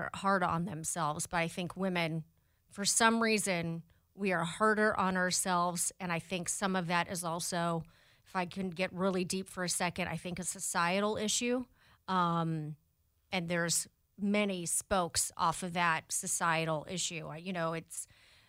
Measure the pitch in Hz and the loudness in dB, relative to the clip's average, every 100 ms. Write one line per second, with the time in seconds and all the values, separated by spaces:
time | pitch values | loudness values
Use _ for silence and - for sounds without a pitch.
0 | 160 - 196 196 175 165 180 156 160 180 | -2 -2 2 2 2 0 -2 -4 -6 -2
1 | 151 160 - 175 165 180 175 - 190 175 | -2 -2 -2 0 0 -2 -8 -2 -2 0
2 | 165 160 156 _ _ _ _ - 196 - | 0 -2 -6 _ _ _ _ -6 0 4
3 | 226 226 226 214 196 175 170 165 - _ | 6 6 4 2 2 -2 -2 -6 -10 _
4 | _ - 196 175 170 165 214 214 214 - | _ -4 0 2 0 2 2 4 4 2
5 | 185 185 180 175 196 180 175 175 - - | 2 2 2 0 2 2 2 0 -4 -4
6 | 180 165 - 185 170 - 196 190 165 175 | -4 -4 -2 -6 -4 -2 0 0 2 0
7 | - 185 170 170 - 175 170 165 160 - | 0 -2 -4 -4 -2 -2 0 -2 -4 -16
8 | - _ - 190 175 196 190 165 185 180 | -20 _ -8 -4 -4 -4 -6 -2 -4 0
9 | 190 185 185 190 190 - 175 - 180 170 | 0 2 0 -2 -6 -6 -4 0 -2 -2
10 | 175 165 180 175 175 196 - 185 170 190 | -4 -4 -6 -6 -6 -6 -2 0 2 2
11 | 208 202 214 - 240 247 247 _ _ - | 2 0 0 0 2 0 -2 _ _ -18
12 | - 185 175 170 165 160 151 151 _ _ | -2 2 4 2 0 -2 -4 -10 _ _
13 | _ _ - 190 170 175 170 - - _ | _ _ -6 -4 0 0 2 0 -2 _
14 | _ - 202 208 208 185 170 - - 196 | _ -4 0 2 2 0 -2 -2 0 2
15 | 170 - - - 175 160 185 175 175 160 | 2 0 -2 2 0 2 -2 2 2 2
16 | - - 180 - 175 160 160 156 - 180 | 0 -4 -2 0 2 2 2 0 -2 -4
17 | - 170 156 151 175 180 165 165 - - | -4 -4 -8 -10 -6 -2 -2 -2 -6 -12
18 | - - - - | -12 -14 -20 -20